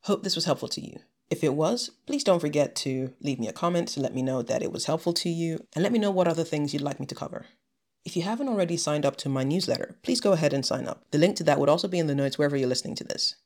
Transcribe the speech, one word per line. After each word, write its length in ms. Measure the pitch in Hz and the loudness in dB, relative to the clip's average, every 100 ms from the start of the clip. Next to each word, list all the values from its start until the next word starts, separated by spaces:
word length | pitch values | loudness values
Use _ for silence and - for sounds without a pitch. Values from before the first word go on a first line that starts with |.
Hope 220 | - 202 | -2 -2
this 120 | 196 165 | 0 -2
was 80 | |
helpful 240 | 160 143 - | 0 -2 -2
to 120 | - | -8
you. 180 | - - _ _ _ | -10 -16 _ _ _
If 140 | 165 | -2
it 100 | 151 | 0
was, 380 | 139 156 233 - _ - | 2 0 0 -4 _ -6
please 180 | 285 | -2
don't 180 | 240 175 | 2 2
forget 340 | 151 147 139 - | 2 0 0 0
to 360 | 139 131 131 - | -4 -2 -4 -6
leave 180 | 151 127 | -4 -2
me 80 | 110 | -4
a 60 | |
comment 340 | - 175 175 165 | -2 0 0 -2
to 120 | - | -2
let 120 | 131 | -2
me 80 | 131 | -2
know 200 | 131 127 | -2 -2
that 200 | 117 120 | -2 -2
it 120 | - | -2
was 120 | - - | -4 -2
helpful 280 | 156 175 | -2 0
to 160 | 170 175 | -2 -2
you, 360 | 165 165 160 - | -2 -2 -4 -6
and 100 | - | -2
let 80 | 190 | 2
me 80 | 233 | 2
know 120 | 208 | 2
what 160 | 185 175 | 4 4
other 160 | 160 | 2
things 300 | 160 151 147 | 0 0 0
you'd 80 | 143 | -2
like 180 | 143 139 | -4 -6
me 60 | 139 | -10
to 100 | 135 | -8
cover. 300 | 147 - - _ _ _ _ _ | -8 -10 -14 _ _ _ _ _
If 140 | - 180 | -8 -4
you 60 | |
haven't 260 | 175 233 277 | -2 -2 -2
already 260 | 214 175 170 | 0 0 0
signed 300 | - 151 147 | 0 2 0
up 100 | 135 | 0
to 120 | 147 | -2
my 140 | 135 | 0
newsletter, 520 | 135 165 185 - - - | 2 0 0 -2 -2 -8
please 160 | - 254 | -2 2
go 140 | - | 4
ahead 200 | 180 151 | 4 4
and 120 | 139 131 | 2 0
sign 200 | 131 - | -2 -4
up. 200 | - _ | -10 _
The 60 | 147 | 4
link 200 | 175 208 | 4 4
to 60 | 160 | 2
that 140 | 143 | 4
would 100 | 143 | 6
also 180 | 160 196 | 4 2
be 100 | 180 | 0
in 100 | 156 | 0
the 60 | |
notes 240 | 139 139 135 | 2 0 2
wherever 200 | 147 143 | 2 2
you're 100 | 127 | 2
listening 280 | 127 - - | 0 -2 -8
to 80 | |
this. 320 | - - - - | -8 -4 -4 -4